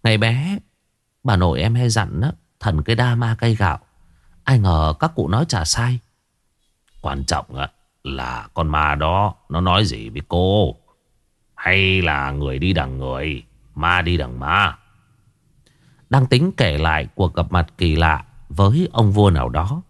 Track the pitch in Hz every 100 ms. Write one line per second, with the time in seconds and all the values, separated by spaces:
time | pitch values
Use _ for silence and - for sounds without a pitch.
0 | 117 107 113 123 165 202 _ _ _ _
1 | _ _ 131 98 90 64 101 120 123 110
2 | - 78 135 - _ _ - 78 71 117
3 | 123 117 117 113 117 107 95 69 _ _
4 | _ _ _ _ - 131 95 80 78 78
5 | 165 - 73 107 135 104 78 - 120 123
6 | _ _ _ _ _ _ _ _ _ -
7 | 69 69 67 76 - 65 69 _ _ _
8 | 67 67 64 60 53 - 80 76 76 73
9 | 78 92 101 - _ 80 90 92 101 58
10 | 55 71 - 87 92 104 76 - _ _
11 | _ _ _ _ _ - 90 95 95 95
12 | 85 71 69 71 71 65 90 80 65 65
13 | 65 65 76 65 - _ _ 73 82 90
14 | 85 85 64 62 67 92 92 - _ _
15 | _ _ _ _ _ _ _ _ _ _
16 | _ 135 131 127 180 - 101 73 80 78
17 | 69 - 90 87 82 90 82 - 87 78
18 | 82 76 - - - 76 98 143 180 -
19 | 107 101 101 76 62 71 90 156